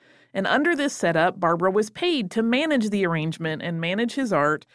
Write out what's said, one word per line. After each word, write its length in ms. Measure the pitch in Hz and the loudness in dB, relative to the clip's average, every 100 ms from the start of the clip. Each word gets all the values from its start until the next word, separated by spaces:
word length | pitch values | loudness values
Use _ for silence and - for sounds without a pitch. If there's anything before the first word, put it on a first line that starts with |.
| _ _ _ | _ _ _
And 120 | 202 196 | -4 0
under 300 | 226 330 320 | 2 2 0
this 180 | 285 | -2
setup, 460 | - 175 165 170 - | 0 0 2 2 2
Barbara 320 | 175 170 185 | 0 2 2
was 180 | 190 214 | 2 -2
paid 400 | - 349 311 185 | -2 -2 0 -2
to 120 | - | -2
manage 460 | 226 254 320 285 214 | 0 0 2 0 0
the 160 | 202 185 | 0 0
arrangement 560 | 165 160 156 165 156 | 0 -2 -4 -4 -4
and 180 | 170 165 | -6 -4
manage 320 | 165 196 240 | -2 -2 -2
his 180 | 277 254 | -2 0
art, 360 | 170 147 151 - | 2 2 0 -6